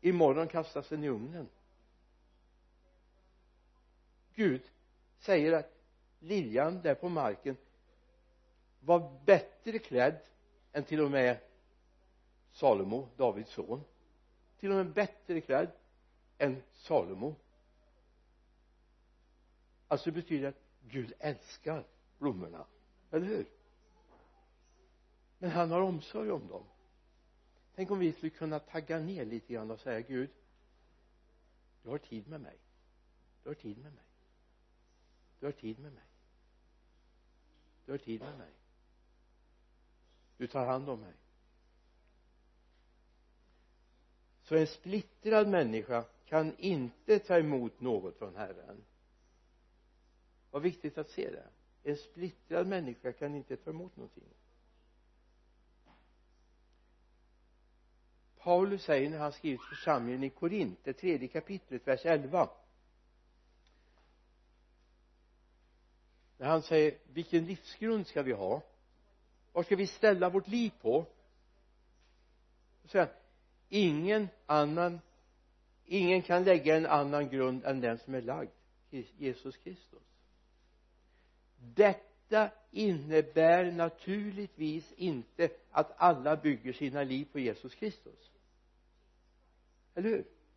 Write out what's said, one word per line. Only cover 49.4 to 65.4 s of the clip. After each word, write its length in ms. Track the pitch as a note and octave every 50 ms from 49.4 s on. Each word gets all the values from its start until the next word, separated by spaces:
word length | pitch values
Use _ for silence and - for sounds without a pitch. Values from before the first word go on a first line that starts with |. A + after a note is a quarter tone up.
| _ _ _ _ _ _ _ _ _ _ _ _ _ _ _ _ _ _ _ _ _ _
Vad 120 | - C#3+ D3+
viktigt 360 | F#3 F3 - - D3+ C#3+ -
att 120 | D3+ -
se 200 | - - - -
det. 160 | - - - - _ _ _ _ _ _ _
En 140 | C#3+ D3
splittrad 680 | D3 - - _ E3+ F3 F3+ - _ _ _ D#3+ E3+ F3+
människa 460 | F#3 G3 F#3 D#3+ B2+ A#2+ - - B2+ B2
kan 220 | - D3 C#3+ D3
inte 220 | C#3+ C3+ _ C3
ta 140 | - - E3
emot 260 | D#3+ D#3+ F3+ F#3 _
någonting. 280 | - B2 - _ - - - - _ _ _ _ _ _ _ _ _ _ _ _ _ _ _ _ _ _ _ _ _ _ _ _ _ _ _ _ _ _ _ - _ _ _ _ _ _ _ _ _ _ _ _ _ _ _ _ _ _ _ _ _ _ _ _ _ _ _ _ _ _ _ _ _ _ _ _ _ _ _ _ _ _ _ _ _ _ _ _
Paulus 480 | _ - E3+ F3 F3 F#3+ G3+ G3+ G3 -
säger 260 | - D#3 C3+ C3+ D3
när 80 | D#3+ D#3
han 140 | D3+ D3 C#3+
skriver 260 | - - D#3 C3+ A#2+
till 180 | - - -
församlingen 480 | - - E3+ D3+ C3 A#2 A#2+ B2 C3 C3+
i 60 | C3+
Korint, 480 | - - - E3+ F#3+ G#3+ E3 A2 F3+ - _
det 80 | C#3+ C3
tredje 360 | - - F#3 E3+ C3+ B2 C3
kapitlet, 580 | - D#3+ D3+ - G2+ F#2+ _ _ C3 B2 -
vers 200 | - C3 B2+ -
elva. 440 | E3 E3 D3+ C#3 C3+ D#3 F#3 C#3+ - - - _ _ _ _ _ _ _ _ _ _ _ _ _ _ _ _ _ _ _ _ _ _ _ _ _ _ _ _ _ _ _ _ _ _ _ _ _ _ _ _ _ _ _ _ _ _ _ _ _ _ _ _ _ _ _ _